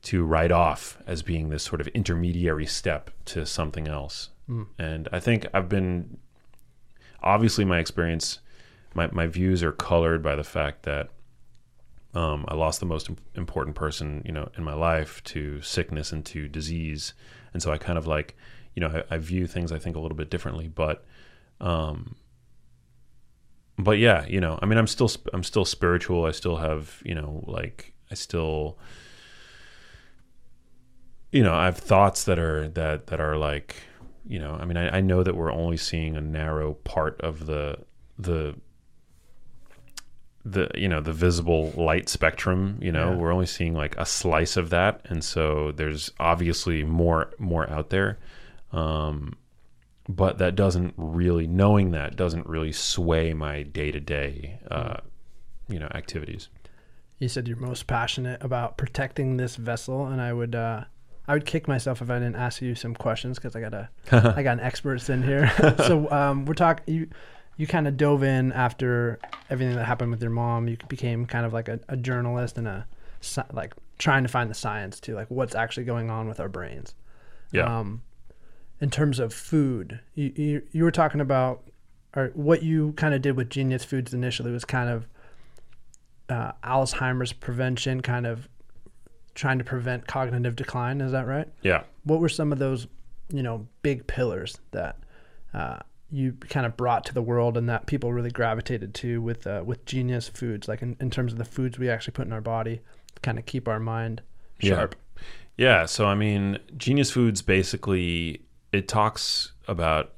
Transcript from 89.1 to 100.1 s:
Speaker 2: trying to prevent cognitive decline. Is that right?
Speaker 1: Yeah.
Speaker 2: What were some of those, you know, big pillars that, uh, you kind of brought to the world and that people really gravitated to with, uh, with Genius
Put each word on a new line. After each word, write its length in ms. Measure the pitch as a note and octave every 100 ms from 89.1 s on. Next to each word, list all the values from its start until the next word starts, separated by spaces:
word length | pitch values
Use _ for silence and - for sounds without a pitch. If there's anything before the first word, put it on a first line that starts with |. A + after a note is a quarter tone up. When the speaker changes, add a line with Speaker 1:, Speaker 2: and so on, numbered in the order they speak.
| - - -
Speaker 2:
trying 220 | D3 B2+
to 40 |
prevent 440 | A#2+ C3 B2 B2 -
cognitive 480 | C3+ C3 B2 B2 A#2
decline. 440 | B2+ B2+ A#2+ C#3
Is 100 | C3+
that 160 | C3 B2+
right? 200 | C3+ D#3+ -
Speaker 1:
Yeah. 220 | F#2+ F2 - -
Speaker 2:
What 160 | D3 D#3+
were 100 | E3
some 220 | - D3+
of 80 | C#3
those, 280 | C3+ C3 A#2+ - - - -
you 140 | C#3+
know, 240 | B2+ A2+ G#2+ -
big 220 | C#3+ C3+ -
pillars 520 | - B2 F#2 - - -
that, 260 | G2 E2+ - - - - - -
uh, 260 | - C2 - - - -
you 220 | C#3+ C3
kind 320 | B2 - C#3+ A#2+
of 120 | A2+
brought 280 | B2 A#2+ -
to 80 |
the 80 | B2+
world 340 | A#2 A#2+ A#2+ A#2
and 100 | A#2
that 180 | A#2 -
people 260 | C#3 B2
really 160 | A#2+ A#2+
gravitated 640 | A#2+ A#2 A2+ - A#2+ G2+ G2+
to 240 | A#2+ A#2
with, 260 | A2+ A#2 -
uh, 160 | G2+ G2+
with 180 | A#2 -
Genius 420 | C3 B2